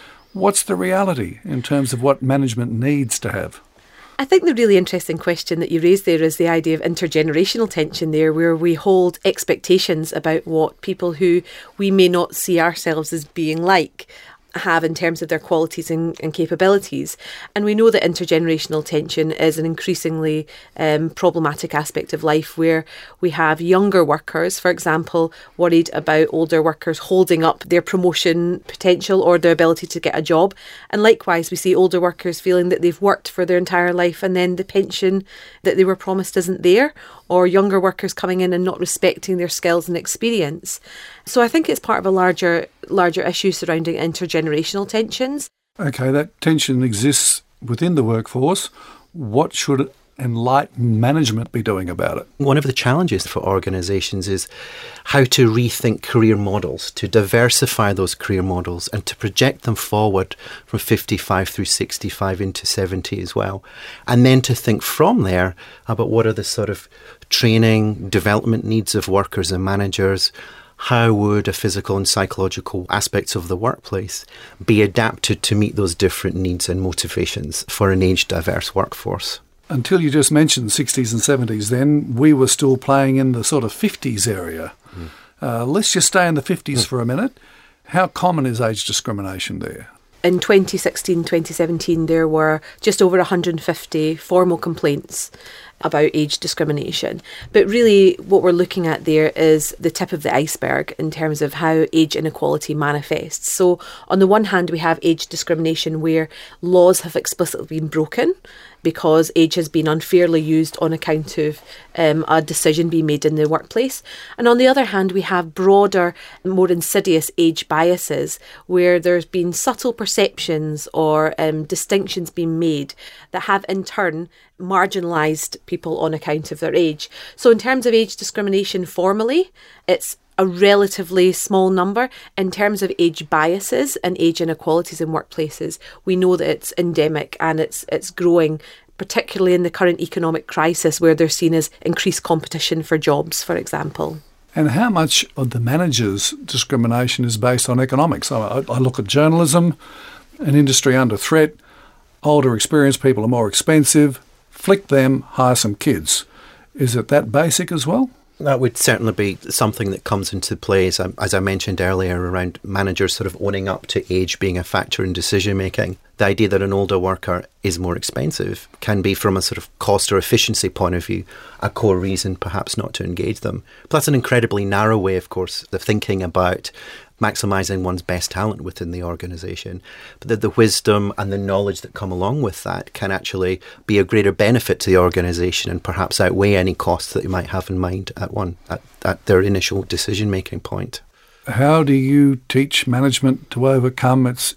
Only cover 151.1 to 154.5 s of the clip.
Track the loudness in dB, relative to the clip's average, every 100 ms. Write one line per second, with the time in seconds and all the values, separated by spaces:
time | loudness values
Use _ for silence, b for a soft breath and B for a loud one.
151.1 | 0 2 4 4 0 b b b b b
152.1 | _ 2 4 4 2 2 4 4 4 2
153.1 | 2 2 0 0 0 4 4 6 4 4
154.1 | 2 -12 _ _